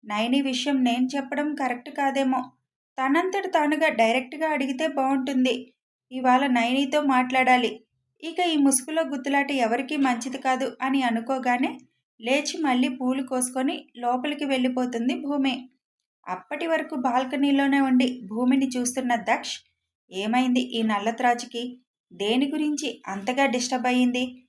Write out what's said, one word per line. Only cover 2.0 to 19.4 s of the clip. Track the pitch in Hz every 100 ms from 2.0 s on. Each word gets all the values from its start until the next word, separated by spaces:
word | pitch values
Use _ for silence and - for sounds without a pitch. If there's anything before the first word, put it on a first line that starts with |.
| 277 269 262 262 - _ _ _ _ -
తనంతట | 269 302 370 392 392
తానుగా | 339 302 302 311
డైరెక్ట్గా | 240 226 247 254 302 320
అడిగితే | 302 269 254 311
బాగుంటుంది. | 285 262 269 254 254 254 254 - _ _ _ _
ఇవాళ | 254 254 254 277
నైనితో | 247 233 262 285 302
మాట్లాడాలి. | 294 254 254 262 254 254 226 - _ _ _ _
ఇక | 320 330
ఈ | 349 311
ముసుగులో | 277 - - 311
గుద్దులాట | 320 277 285 277 269
ఎవరికీ | 277 226 240 254 302
మంచిది | 269 240 254 262
కాదు | 262 254 262 -
అని | 262 269
అనుకోగానే | 254 226 226 262 247 247 320 - - _ _ _
లేచి | 226 277 285 370
మళ్ళీ | 302 247 247
పూలు | 254 254 269 254
కోసుకొని | 254 254 262 269 359 - -
లోపలికి | 240 247 294 285 294
వెళ్ళిపోతుంది | 262 254 254 247 233 240 320
భూమి. | 294 285 269 247 - _ _ _ _ _ -
అప్పటి | 185 - 294 330
వరకు | 320 311 294
బాల్కనీలోనే | 254 240 262 277 285 277 277 277
ఉండి | 269 254 247 - 190
భూమిని | 214 254 269 269 247
చూస్తున్న | 247 254 247 233
దక్ష్, | 196 262